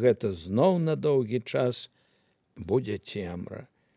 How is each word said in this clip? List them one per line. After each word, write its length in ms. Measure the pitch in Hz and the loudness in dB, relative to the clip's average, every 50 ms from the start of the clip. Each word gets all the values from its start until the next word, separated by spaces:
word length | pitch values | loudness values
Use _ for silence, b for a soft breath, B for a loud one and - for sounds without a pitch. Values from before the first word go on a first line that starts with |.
| 117 | 4
гэта 260 | 127 107 - - 107 92 | 4 4 4 0 -4 -4
зноў 420 | 85 82 90 98 117 147 190 185 175 | -4 -6 0 2 4 4 4 4 4
на 160 | 165 160 156 | 2 0 0
доўгі 460 | 139 - 151 143 135 123 104 117 123 | 0 0 2 2 2 2 0 -2 -4
час 480 | - - - 135 131 123 127 - - - _ _ _ _ _ _ _ _ _ _ _ _ _ | -4 -2 -2 0 0 0 0 -4 -8 -14 _ _ _ _ _ _ _ _ _ _ _ _ _
будзе 420 | - - 82 104 135 127 107 101 98 | -10 -4 0 0 0 0 0 -6 -6
цемра. 680 | - - - 104 95 87 87 90 - - - - - _ _ _ _ _ _ | -8 -8 -8 -6 -6 -6 -6 -8 -8 -10 -10 -12 -14 _ _ _ _ _ _